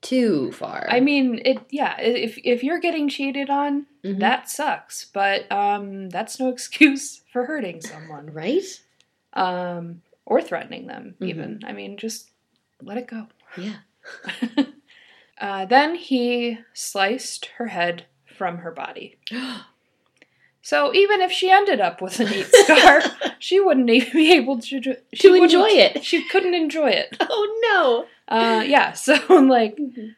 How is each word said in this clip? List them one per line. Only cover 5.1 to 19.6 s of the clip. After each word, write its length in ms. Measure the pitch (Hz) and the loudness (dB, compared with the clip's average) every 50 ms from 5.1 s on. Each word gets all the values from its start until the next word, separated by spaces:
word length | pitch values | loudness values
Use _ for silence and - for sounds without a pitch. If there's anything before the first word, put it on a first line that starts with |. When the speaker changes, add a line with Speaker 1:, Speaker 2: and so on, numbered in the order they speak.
Speaker 2:
but, 400 | _ 202 196 196 196 196 - - | _ -2 -2 0 0 -2 -4 -6
um, 580 | 208 202 202 202 202 202 202 196 196 196 196 185 | -4 -2 -2 -2 -2 -4 -6 -12 -12 -14 -14 -10
that's 280 | 180 175 220 220 - - | -8 -10 -10 -10 -8 -6
no 100 | 262 254 | -6 -6
<laughs> 60 | 247 | -6
excuse 640 | 254 - - - - 294 294 269 269 - - - - _ _ _ | -6 -12 -14 0 2 2 2 2 -2 -10 -14 -18 -20 _ _ _
for 120 | 247 240 | -8 -6
hurting 360 | 269 311 302 240 180 170 160 | -6 -6 -8 -8 -10 -10 -14
someone. 500 | 160 - - 156 160 160 156 143 147 156 | -16 -18 -18 -18 -20 -20 -20 -20 -18 -16
Speaker 1:
Right? 320 | 147 156 156 190 285 370 392 - - - _ _ _ _ _ _ _ _ _ _ - | -14 -10 -6 -4 -4 -4 -4 -6 -16 -20 _ _ _ _ _ _ _ _ _ _ -6
Speaker 2:
Um, 720 | - 185 185 180 180 180 180 175 175 170 170 170 170 _ _ _ _ _ | -4 -4 -2 -2 -6 -6 -8 -8 -10 -12 -14 -16 -18 _ _ _ _ _
or 140 | - 214 294 | -2 -2 -2
threatening 440 | 330 - - 160 - - - - - | 0 -2 -8 -8 -8 -10 -16 -16 -16
them, 300 | - - - - - 185 | -16 -18 -18 -18 -20 -14
Speaker 1:
Mm-hmm. 100 | _ - | _ -10
Speaker 2:
even. 360 | 185 165 160 - - 220 208 - | -10 -8 -10 -12 -12 -14 -14 -14
I 60 | - 208 | -14 -14
mean, 240 | 202 196 196 202 208 | -14 -14 -14 -14 -12
just 320 | - 226 220 - - _ _ _ _ _ _ _ _ _ _ _ | -12 -12 -12 -12 -18 _ _ _ _ _ _ _ _ _ _ _
let 160 | - 262 202 240 | -20 -14 -12 -12
it 100 | 247 - | -12 -12
go. 200 | 233 220 214 _ _ _ _ _ - - | -14 -16 -16 _ _ _ _ _ -16 -14
Speaker 1:
Yeah. 200 | 180 208 208 - _ _ _ _ _ - - - - - - - - 240 - - | -12 -12 -12 -14 _ _ _ _ _ -20 -20 -18 -14 -14 -10 -8 -8 -6 -2 -4
Speaker 2:
<laughs> 60 | 269 - - _ _ _ _ _ _ _ _ _ _ _ _ - | -4 -4 -6 _ _ _ _ _ _ _ _ _ _ _ _ -12
Uh, 280 | - 202 196 196 190 | -10 -8 -6 -8 -4
then 300 | 190 240 269 294 302 339 | 2 4 4 4 2 -2
he 640 | 349 349 - 269 247 240 240 247 240 240 233 226 226 - _ _ | -8 -6 -4 -2 -2 -2 -2 -2 -2 -4 -4 -6 -8 -14 _ _
sliced 760 | - - - - 202 196 196 226 262 - - - - - - _ - | -14 -14 -10 -4 -2 -2 -2 -2 -6 -8 -12 -14 -14 -16 -18 _ -12
her 100 | 240 226 | -12 -10
head 380 | 185 185 170 175 175 175 - _ _ _ _ | -6 -4 -4 -4 -4 -8 -12 _ _ _ _
from 340 | _ _ _ 202 180 170 170 | _ _ _ -8 -8 -8 -8
her 120 | 170 170 | -14 -14
body. 460 | 165 - - - - - - - _ _ _ - | -14 -12 -14 -14 -14 -16 -18 -20 _ _ _ -12
Speaker 1:
<gasps> 300 | 214 247 262 262 247 208 | -12 -10 -10 -12 -14 -16